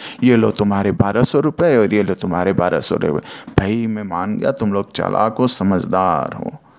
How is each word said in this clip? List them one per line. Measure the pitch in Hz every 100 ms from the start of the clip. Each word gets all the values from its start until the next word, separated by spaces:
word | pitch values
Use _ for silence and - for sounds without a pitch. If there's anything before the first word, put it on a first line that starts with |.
| - -
ये | 123 117
लो | 110
तुम्हारे | - 104 101 98
बारह | 85 101 104
सौ | 123 147
रुपये | 147 147 170 127
और | 101
ये | 104
लो | 98
तुम्हारे | 90 95 85 92
बारह | 87 87 78
सौ | -
रुपये। | 82 82 73 - - - -
भाई | 98 113 113
मैं | 107
मान | 98 87 95 107
गया, | -
तुम | - 110
लोग | 98 95
चालाक | - 92 95 110 113
हो, | 127
समझदार | - 95 95 - 92 92 78 - -
हो।" | - - _